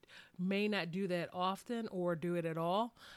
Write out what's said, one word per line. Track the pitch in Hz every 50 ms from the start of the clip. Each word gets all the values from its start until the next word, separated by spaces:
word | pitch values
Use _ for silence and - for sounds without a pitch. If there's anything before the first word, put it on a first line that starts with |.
| _ - - - - - _
may | - 180 190 196 202 208
not | 214 208 190 165 175
do | 160 190 196
that | 175 180 175 160 -
often | - 180 180 185 190 - - - - 226 220 -
or | - 185 175 175 170
do | 156 156 175 175
it | 175 165
at | 165 160 165
all | 165 175 185 208 233 233 - - - - -